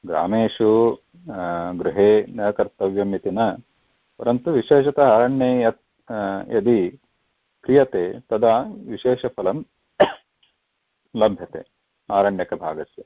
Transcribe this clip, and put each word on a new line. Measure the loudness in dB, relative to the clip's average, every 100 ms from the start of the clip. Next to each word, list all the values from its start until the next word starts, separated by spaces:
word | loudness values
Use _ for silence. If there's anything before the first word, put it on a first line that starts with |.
| -4
ग्रामेषु, | -4 0 0 0 2 4 4 2 0 _
अ, | _ -14 -8 -6 -6 -6
गृहे | -4 -4 2 4 4 0
न | -4 -4
कर्तव्यम् | -2 -4 _ -4 -2 -4
इति | -4 -6
न, | -2 -2 -4 _ _ _ _ _ _
परन्तु | -2 -2 0
विशेषतः | -2 4 2 4 2 4 6
अरण्ये | 4 0 0 2
यत्, | 0 -2 _ _ _
अ, | -8 -6 -6 -4
यदि | -2 2 2 0 -6 _ _ _ _ _ _
क्रियते | 2 4 4 -2 -4 -8
तदा | _ 0 2 2
विशेषफलं | -2 -12 -14 -4 -2 -2 -4 -4 -4 -4 -10 _ _ _
<coughs> | 0 0 _ _ _ _ _ _ _ _ _ 0
लभ्यते | 0 0 -12 -14 -16 _ _ _ _
आरण्यकभागस्य। | 0 0 0 -6 -6 -8 -10 -12 -16